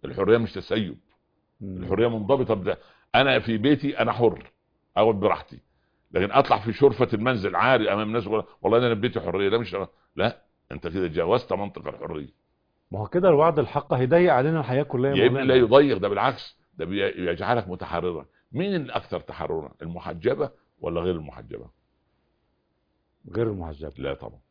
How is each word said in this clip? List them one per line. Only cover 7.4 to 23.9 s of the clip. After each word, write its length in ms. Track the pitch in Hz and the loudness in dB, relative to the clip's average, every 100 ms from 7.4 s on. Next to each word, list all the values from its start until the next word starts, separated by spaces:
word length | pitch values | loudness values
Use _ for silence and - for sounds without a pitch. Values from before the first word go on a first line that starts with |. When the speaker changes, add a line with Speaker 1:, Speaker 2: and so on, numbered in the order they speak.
| 98 87 | -2 0
Speaker 1:
عاري 380 | 117 127 104 | 2 4 2
أمام 140 | 101 107 | 0 0
الناس 200 | 113 98 | -4 -2
وأقول: 160 | 107 95 _ | -4 -4 _
"والله 160 | 95 117 | 2 2
أنا 160 | 123 | 2
بيتي 260 | 113 120 - | 0 -2 -4
حرية"، 300 | 90 90 98 | -4 0 2
ده 80 | 113 | 0
مش، 200 | 107 92 92 _ _ - | -2 -8 -8 _ _ -4
لا، 260 | 104 - _ _ _ | -4 -4 _ _ _
أنت 160 | 71 85 | -10 -6
كده 200 | 87 87 | -4 -2
جاوزت 460 | 78 85 120 - | -2 0 0 0
منطق 340 | 95 101 - 71 | -6 -6 -10 -14
الحرية. 460 | - 78 80 69 _ _ _ _ _ _ | -12 -12 -10 -12 _ _ _ _ _ _
Speaker 2:
ما 80 | 98 | -10
هو 80 | 107 | -4
كده 220 | 180 185 | 0 4
الوعد 300 | 147 160 151 | 6 4 2
الحق 340 | 123 147 - | -2 -4 -2
هيضيق 400 | 135 127 170 180 | -2 2 4 4
علينا 260 | 131 139 160 | 4 2 -2
الحياة 240 | 123 127 | -2 -2
كلها 280 | 147 123 135 | -2 -2 0
يا 40 | 95 | 4
Speaker 1:
يا 60 | 117 | 4
ابني، 40 | 131 | 2
Speaker 2:
مولانا. 80 | 131 | 4
Speaker 1:
لا 80 | 127 | 4
يضيق، 420 | 117 131 143 104 | 8 6 6 2
ده 100 | 101 | -2
بالعكس، 480 | 101 117 123 - _ _ _ | 0 -2 -2 -14 _ _ _
ده 80 | 82 | -6
بي-، 440 | 98 98 - 90 | -4 -4 -4 -6
يجعلك 380 | 87 92 120 90 | -4 -2 -2 -4
متحررا. 560 | 90 - 85 90 80 69 _ _ | -12 -8 -6 -4 -6 -12 _ _
مين 240 | 120 196 190 | -6 -4 -4
الأكثر 440 | 127 110 - 90 | -4 -8 -6 -10
تحررا، 520 | - - 78 82 73 _ | -10 -12 -8 -8 -10 _
المحجبة 680 | 82 85 85 82 98 139 139 _ _ _ | -14 -12 -12 -4 -4 -2 -6 _ _ _
ولا 220 | 82 85 | -6 -4
غير 140 | 87 85 | -4 -4
المحجبة؟ 500 | 73 62 53 55 - _ _ _ _ _ _ _ _ _ _ _ _ _ _ _ - | -8 -18 -16 -16 -18 _ _ _ _ _ _ _ _ _ _ _ _ _ _ _ -10
Speaker 2:
غير 160 | 107 113 | -4 -4
المحجبة. 460 | 98 82 71 76 | -4 -10 -10 -14